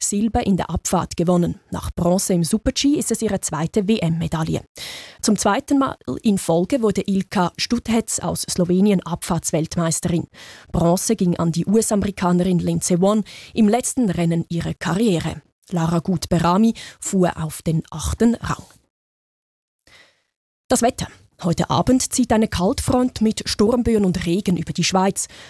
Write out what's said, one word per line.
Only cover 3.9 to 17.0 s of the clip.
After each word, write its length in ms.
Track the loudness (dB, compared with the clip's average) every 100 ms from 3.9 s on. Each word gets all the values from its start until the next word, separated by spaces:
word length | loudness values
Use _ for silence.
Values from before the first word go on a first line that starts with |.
| 2 0 -2 -2 -4 -2 -4 -6 -14 -14 -14 -18 -4
Zum 160 | 0 2
zweiten 400 | 2 0 0 0
Mal 180 | 0 -4 -10 -4
in 140 | 0 0
Folge 460 | 2 0 2 0
wurde 200 | 0 0 -2
Ilka 460 | -2 -2 0 -2 -2
Stuthetz 640 | -4 -2 0 -2 -2 -4
aus 240 | -4 -4
Slowenien 640 | -4 -2 2 4 4 2 0
Abfahrtsweltmeisterin. 1200 | -6 -4 -4 -2 -2 -2 -2 -2 -2 -2 -2 -4 -12 -20 -20 -6
Bronze 420 | 0 2 2 0 0
ging 200 | 0 2
an 160 | 0
die 120 | 0
U-S-Amerikanerin 920 | 2 2 2 0 -2 -2 2 2 2 2
Lindsey 420 | 0 -2 0 2
Vonn 240 | 4 2 -2 -10 -6
im 140 | 2 4
letzten 420 | 2 0 0 0
Rennen 340 | 2 0 0 -2
ihrer 260 | -4 -4
Karriere. 640 | -4 -4 0 2 2 -2 -8 -14 _ -6
Lara 300 | -2 0 0
Gut-Berami 760 | 0 -2 0 0 2 4 2 0 -8 -14